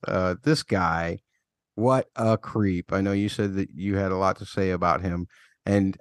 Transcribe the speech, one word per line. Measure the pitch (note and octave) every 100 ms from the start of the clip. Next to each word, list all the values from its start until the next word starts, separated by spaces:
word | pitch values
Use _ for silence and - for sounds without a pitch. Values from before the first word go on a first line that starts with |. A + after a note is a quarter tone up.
| -
Uh, | F#2+ F#2 F2+
this | D3 D#3
guy, | - G2 F2 E2 E2+ F#2 _ _ _ _ _
what | - A#2+ C3 - -
a | A2+ A2+
creep. | - A2 G2+ F2 -
I | F#2+
know | G2
you | G2 G#2
said | - G2+
that | F#2+ -
you | - G2 G2
had | F#2+
a | F#2
lot | F#2+ F#2
to | G2+
say | - F#2+
about | F2+ F2 E2+
him. | F#2 F2 F2 _ _ _ -
And | G2+ G2 -